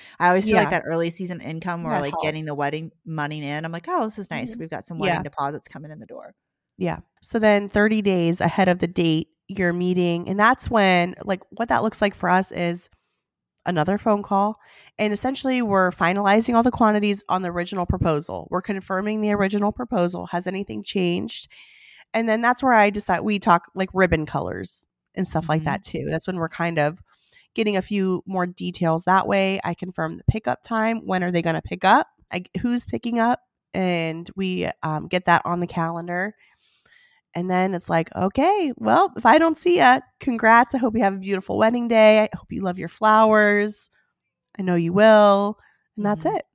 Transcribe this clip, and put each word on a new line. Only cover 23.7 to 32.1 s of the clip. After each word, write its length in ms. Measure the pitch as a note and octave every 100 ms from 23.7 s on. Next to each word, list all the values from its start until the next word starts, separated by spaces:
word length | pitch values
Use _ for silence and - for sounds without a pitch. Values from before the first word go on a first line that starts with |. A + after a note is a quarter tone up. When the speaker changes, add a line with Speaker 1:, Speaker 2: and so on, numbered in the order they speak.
Speaker 2:
like, 160 | F#3+ F#3+
ribbon 340 | F#3 F#3 D#3+ D3+
colors 600 | C#3+ F2 F#2 - - - _ _
and 120 | - F#3
stuff 220 | D#3+ D#3+
like 120 | D#3
Speaker 1:
Mm-hmm. 40 | D#3
Speaker 2:
that 180 | -
too. 220 | - D#3+ D3
That's 180 | D#3+ -
when 100 | F#3
we're 120 | E3
kind 300 | - E3+ D#3+
of 200 | D3 E3+ - _ _ _ _
getting 220 | - G#3+ G3
a 60 |
few 400 | - G#3 F#3+ F3+ -
more 200 | F#3+ F3+
details 580 | F3+ F3+ - E3+ E3
that 220 | F3+ F#3+ -
way. 340 | G3 F#3+ F#3+
I 100 | -
confirm 420 | E3+ F#3 - D#3+ E3
the 60 |
pickup 380 | - A3 - B3
time. 440 | - A3 A3 A3+ -
When 160 | F#3
are 80 | F3+
they 100 | F3
gonna 200 | E3 D#3+
pick 220 | - F#3
up? 220 | F#3 B3 -